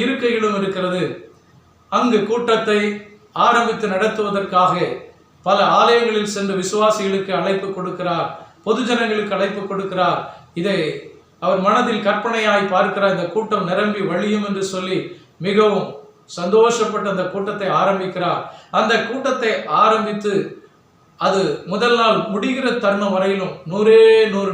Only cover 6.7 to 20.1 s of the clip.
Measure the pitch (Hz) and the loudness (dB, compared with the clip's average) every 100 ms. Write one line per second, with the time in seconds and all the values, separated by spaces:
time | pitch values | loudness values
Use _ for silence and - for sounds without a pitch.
6.7 | 208 214 214 196 190 - 180 185 190 - | 2 2 2 0 -2 -2 -2 0 -2 -4
7.7 | 180 180 180 175 165 - - - _ 190 | -6 -8 -6 -4 -2 -4 -8 -18 _ -2
8.7 | 226 247 233 220 214 202 185 202 208 190 | 0 0 0 0 -2 -2 -2 -2 -4 -6
9.7 | 190 190 180 175 - - - - 170 196 | -6 -4 -2 0 -2 -6 -16 -14 -6 -2
10.7 | 180 151 - - - _ - 180 190 190 | -2 -2 -6 -12 -20 _ -6 -2 0 2
11.7 | 247 247 214 202 208 226 226 214 202 190 | 2 2 0 0 -2 -2 -2 2 2 2
12.7 | 185 196 196 196 175 175 214 214 202 170 | 2 0 0 0 0 -2 -4 -2 -2 -2
13.7 | 190 214 202 165 180 208 214 202 190 190 | 0 0 -2 -2 -2 0 -2 -2 -4 -4
14.7 | 185 190 170 - - - - 175 208 214 | -6 -4 -4 -6 -12 -20 -8 -2 2 4
15.7 | 190 - - - - - - 180 220 233 | 2 -4 -10 -20 -20 -18 -8 2 4 4
16.7 | 226 202 208 202 180 180 190 202 202 185 | 2 -2 -2 -4 -2 -4 -4 -6 -4 -2
17.7 | 156 190 190 180 180 175 151 - - - | 0 2 0 -2 -4 -2 -4 -6 -14 -4
18.7 | 185 220 220 - 262 262 - 226 190 151 | 0 2 2 0 -4 -2 -2 -2 -2 0
19.7 | 156 220 220 208 | 2 4 2 0